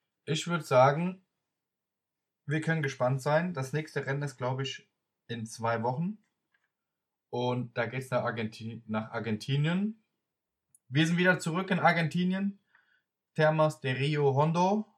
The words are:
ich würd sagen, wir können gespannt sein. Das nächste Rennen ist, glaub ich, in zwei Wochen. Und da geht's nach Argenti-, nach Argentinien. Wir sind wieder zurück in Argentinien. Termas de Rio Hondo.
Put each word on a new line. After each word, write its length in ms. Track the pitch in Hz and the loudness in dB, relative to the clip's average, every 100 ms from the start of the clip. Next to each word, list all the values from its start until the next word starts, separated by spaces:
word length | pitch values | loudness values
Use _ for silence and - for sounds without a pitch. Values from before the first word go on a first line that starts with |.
| _ _ - | _ _ -6
ich 220 | 156 - | -4 -2
würd 180 | 170 - | -4 2
sagen, 560 | 127 131 147 175 185 _ _ _ _ _ _ _ _ _ _ _ _ - | 6 6 6 -2 -6 _ _ _ _ _ _ _ _ _ _ _ _ -6
wir 140 | 156 | -4
können 200 | 156 160 | 0 -2
gespannt 400 | 143 - 127 135 | -2 0 0 0
sein. 320 | 147 156 175 | 2 2 2
Das 200 | 165 131 | -4 -4
nächste 340 | 147 156 143 131 | -4 -4 -6 -4
Rennen 160 | 139 | -4
ist, 140 | 143 - | -6 -6
glaub 220 | 123 131 | -6 -4
ich, 300 | 135 - - _ _ _ _ | -6 -8 -16 _ _ _ _
in 180 | 117 113 | -10 -10
zwei 380 | - 113 117 | -6 -2 0
Wochen. 340 | 117 127 175 214 _ _ _ _ _ _ _ _ _ _ _ | 0 -2 -4 -6 _ _ _ _ _ _ _ _ _ _ _
Und 480 | 120 123 123 123 - | -4 -2 -2 -4 -4
da 80 | 113 | -4
geht's 240 | 127 127 | -4 -4
nach 140 | 123 | -2
Argenti-, 580 | 131 117 110 - 113 113 - | -2 -4 -6 -8 -12 -12 -6
nach 240 | 110 110 | -4 -4
Argentinien. 880 | 117 110 107 - 139 151 180 208 220 _ _ _ _ _ _ _ _ _ | -6 -4 -6 -2 0 0 0 -2 -4 _ _ _ _ _ _ _ _ _
Wir 180 | 131 160 | 0 2
sind 80 | 175 | 4
wieder 240 | 180 175 | 4 4
zurück 320 | 170 160 190 | 0 -4 -2
in 80 | 180 | 2
Argentinien. 800 | 156 170 160 175 180 190 202 196 _ _ _ _ _ _ _ - | 4 4 0 0 0 0 -2 -6 _ _ _ _ _ _ _ 2
Termas 440 | 156 156 156 151 | 2 4 2 2
de 140 | 135 | -4
Rio 420 | 127 139 151 143 131 | -2 0 2 2 4
Hondo. 500 | 156 165 180 214 214 | 2 2 2 2 -2